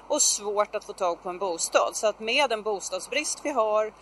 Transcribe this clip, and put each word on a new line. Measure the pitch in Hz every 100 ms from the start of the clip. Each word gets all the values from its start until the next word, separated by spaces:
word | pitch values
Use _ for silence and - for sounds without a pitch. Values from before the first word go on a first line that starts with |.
| -
och | 294
svårt | - - 208 202 208 208
att |
få | -
tag | - 180 170
på | 185
en | 180
bostad. | 190 165 - 254 -
Så | - 214
att | -
med | 220 285 269
den | 220
bostadsbrist | 208 190 - 185 - 277 302 -
vi | 302
har | 262 220 214 214 -